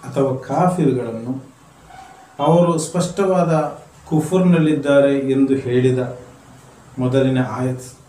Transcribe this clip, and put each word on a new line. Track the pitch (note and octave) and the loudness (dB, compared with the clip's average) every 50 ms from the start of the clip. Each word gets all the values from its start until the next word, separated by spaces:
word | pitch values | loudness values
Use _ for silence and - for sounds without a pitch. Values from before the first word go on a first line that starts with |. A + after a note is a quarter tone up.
| - | -16
ಅಥವಾ | B2+ - C#3+ C3+ C3 B2+ | -8 -4 -2 -2 -2 -2
ಕಾಫಿರ್ಗಳನ್ನು | B2+ - - C#3 D3+ F3+ F3+ F3+ F3+ D#3 C3 A#2+ B2 A#2 A2+ A2+ A2+ A#2 B2+ C3 - - - - _ - - - - - - - - - - - - - - - - | -6 -8 -6 -2 0 0 0 0 2 0 0 0 -2 -4 -6 -10 -10 -8 -8 -10 -10 -10 -16 -20 _ -20 -20 -20 -20 -20 -20 -20 -20 -20 -20 -20 -20 -20 -20 -8 -2
ಅವರು | C#3+ D#3 E3 F3 F3 E3+ E3 D#3 | 0 2 4 4 4 2 2 -2
ಸ್ಪಷ್ಟವಾದ | D#3 - - F3 D#3+ - - - G3 F#3 F#3 F3+ E3+ D#3+ E3 D#3 D3+ D3 - - - - - - - - | -4 -4 -4 -4 -4 -4 -2 -2 0 0 2 2 2 2 0 0 -2 -4 -8 -12 -20 -20 -20 -20 -10 -2
ಕುಫುರ್ನಲ್ಲಿದ್ದಾರೆ | D#3+ D3+ C3 - F#3 F#3 F3 F3+ F3 E3 D#3 D#3 D3+ C#3 C3+ C#3+ C#3+ C#3 C#3 C#3 C#3 C#3 | -2 -2 -2 0 0 2 4 4 4 4 4 2 0 0 0 2 4 4 4 4 2 0
ಎಂದು | C3+ C3+ C3+ C3+ C3+ C3+ C3+ | 0 0 2 2 2 2 2
ಹೇಳಿದ | C3 - B2 B2 B2+ B2+ C3 B2+ B2+ B2+ B2+ - - - - - - - - - - - - - - - - - C3 | -2 0 0 0 2 2 2 2 0 -4 -6 -10 -14 -18 -20 -20 -20 -20 -20 -20 -20 -20 -20 -20 -20 -20 -18 -8 -4
ಮೊದಲಿನ | B2+ B2+ B2+ C3+ C3 C3 C3 B2+ B2+ A#2+ | -4 0 2 2 2 2 0 0 -2 -4
ಆಯತ್ | A2 B2 B2+ B2+ B2+ B2+ - - - - - | -4 -6 -4 -4 -6 -6 -10 -18 -20 -20 -20